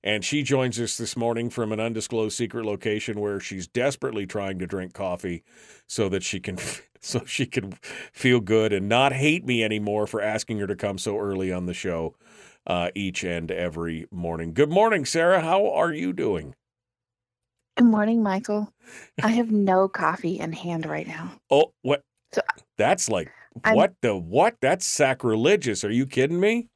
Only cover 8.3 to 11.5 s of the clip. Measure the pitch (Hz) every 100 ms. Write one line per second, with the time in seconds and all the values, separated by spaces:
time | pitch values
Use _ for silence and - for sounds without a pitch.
8.3 | 123 98 110 110 101 98 117 139 135 147
9.3 | 165 127 120 110 107 104 107 104 110 104
10.3 | 110 - 107 98 101 104 95 - 104 101
11.3 | 95 92